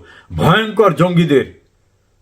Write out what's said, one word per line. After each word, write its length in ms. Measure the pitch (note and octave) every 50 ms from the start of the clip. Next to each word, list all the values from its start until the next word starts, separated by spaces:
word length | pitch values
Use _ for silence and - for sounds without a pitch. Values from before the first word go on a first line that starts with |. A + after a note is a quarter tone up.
| - - - - _ -
ভয়ঙ্কর 640 | E2+ D#2+ - C#3+ F3+ G#3+ A3 G#3+ G#3+ G3+ G#3+ G3 D#3
জঙ্গিদের 680 | B2+ E3+ F3+ F3 E3+ E3+ D3+ C#3+ B2+ A2 - - _ _ _ _ _ _ _ _ _ _ _ _ _